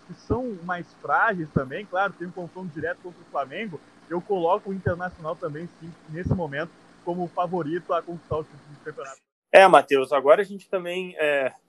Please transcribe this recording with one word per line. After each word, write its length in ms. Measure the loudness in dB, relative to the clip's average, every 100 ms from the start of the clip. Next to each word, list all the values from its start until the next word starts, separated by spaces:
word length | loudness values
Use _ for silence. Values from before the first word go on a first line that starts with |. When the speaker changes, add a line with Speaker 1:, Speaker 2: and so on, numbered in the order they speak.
| -14
Speaker 1:
que 60 |
são 460 | -12 -4 -4 -4 -8
mais 240 | -8 -8 -10 -10
frágeis 480 | 0 2 2 0 -2
também, 320 | -2 -2 -6 -4
claro, 260 | -2 -2
tem 160 | -4 -12
um 40 |
confronto 360 | -10 -12 -12 -12
direto 300 | -8 -8 -8
contra 160 | -14 -18
o 120 | -8
Flamengo, 500 | -6 -6 -8 -10 -12 -16 -20 -6
eu 100 | -6
coloco 500 | -2 0 2 0 -2
o 40 |
Internacional 600 | -4 -2 -2 -6 -8 -8 -6
também, 300 | -8 -8 -12 -14
sim, 100 | -18 -18 -14
nesse 240 | -6 -2
momento, 360 | -2 -4 -6 -8 -12 -20 -12
como 240 | -6 -6 -4
favorito 680 | -4 -2 -2 -4 -4 -2
a 80 | -4
conquistar 340 | -4 -10 -8 -6
o 80 |
título 300 | -8 -16 -20
do 100 | -18
campeonato. 320 | -16 -14 -14 -18 _ _ _
Speaker 2:
É, 160 | 8 10
Matheus, 460 | 8 6 2 2
agora 300 | 4 6 6
a 20 |
gente 240 | 4 -8 -6
também, 480 | -6 -4 -6 -8 -2
é, 360 | 0 0 -2 -6